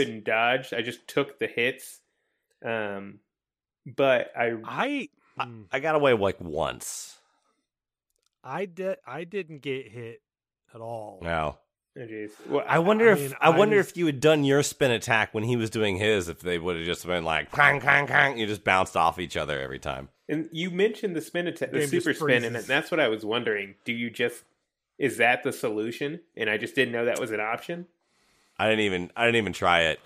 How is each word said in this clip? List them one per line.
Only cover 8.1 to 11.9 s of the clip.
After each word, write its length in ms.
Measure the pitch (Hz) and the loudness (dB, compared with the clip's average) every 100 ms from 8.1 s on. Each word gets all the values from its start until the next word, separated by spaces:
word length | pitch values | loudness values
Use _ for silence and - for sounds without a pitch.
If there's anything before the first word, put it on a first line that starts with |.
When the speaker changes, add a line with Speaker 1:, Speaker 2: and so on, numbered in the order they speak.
| _ _ _ | _ _ _
Speaker 2:
I 220 | 131 151 196 | -12 -8 -8
di-, 300 | 165 185 185 - | -6 -6 -6 -8
I 180 | 139 | -12
didn't 380 | 175 202 156 151 | -8 -10 -10 -10
get 260 | 139 135 117 | -6 -6 -8
hit 340 | 120 117 113 _ _ _ _ _ | -14 -14 -16 _ _ _ _ _
at 60 | 113 | -14
all. 400 | 113 117 104 95 | -10 -10 -12 -10
Speaker 3:
No. 360 | 85 82 76 - _ _ _ | -2 0 -2 -6 _ _ _